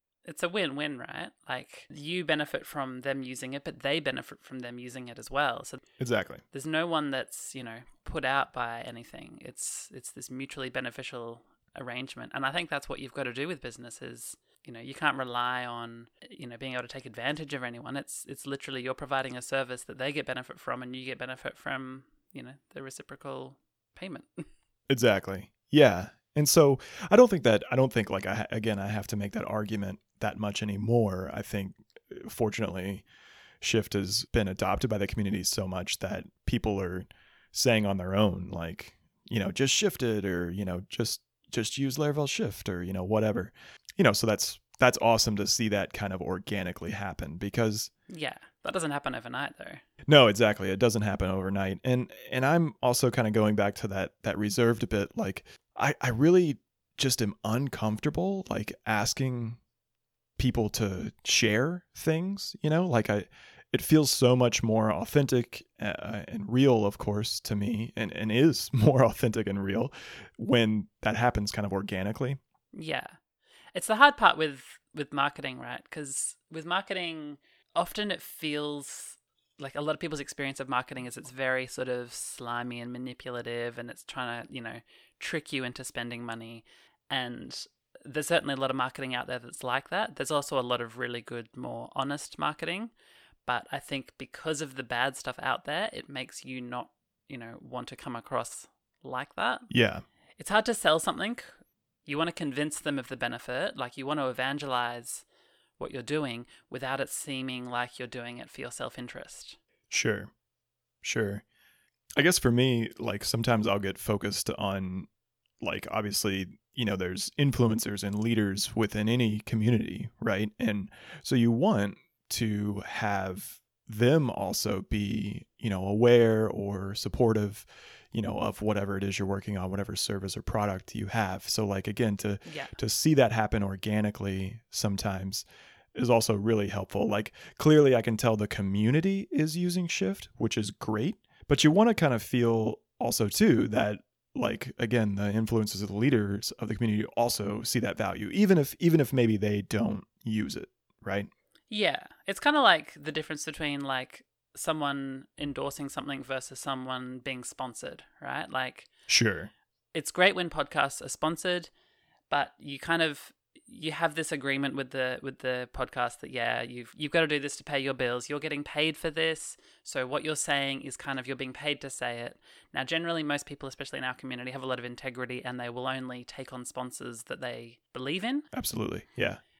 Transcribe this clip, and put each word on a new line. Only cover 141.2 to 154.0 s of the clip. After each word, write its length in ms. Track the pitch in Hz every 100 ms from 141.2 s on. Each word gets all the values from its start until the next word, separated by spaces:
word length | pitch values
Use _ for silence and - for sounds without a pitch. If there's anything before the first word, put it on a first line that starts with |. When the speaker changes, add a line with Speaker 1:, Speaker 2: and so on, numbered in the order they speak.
| _ _ -
Speaker 2:
but 160 | 143
you 80 | 156
wanna 220 | 170 233 220
kind 180 | 156
of 80 | 113
feel 540 | - 127 117 113 110 - _ -
also 300 | 117 - 107
too 380 | - 214 117 107
that, 300 | 107 107 107 - _ _ -
like, 380 | 117 110 - -
again, 380 | 117 120 107 98
the 160 | 101
influences 500 | 107 110 113 107 95
of 60 | 101
the 80 | 101
leaders 560 | 127 123 101 101 - -
of 80 | 104
the 80 | 107
community 300 | 117 104 104 -
also 480 | 120 - 101 104
see 160 | - 120
that 180 | - -
value, 320 | 98 - 104
even 260 | 190 202 180
if, 180 | 139 -
even 200 | 170 160
if 120 | 131
maybe 240 | 131 117 107
they 240 | 104 104
don't 400 | 98 107 113 104 - _
use 320 | - 107 - -
it, 120 | - _ _ _
right? 240 | 98 101 101 _ _ _ _
Speaker 1:
Yeah. 340 | 214 190 - - - -
It's 120 | 196
kinda 220 | 285 294
like 320 | 240 165 143 -
the 100 | 147
difference 320 | 156 151 151
between, 380 | - 143 151 143
like, 420 | 139 131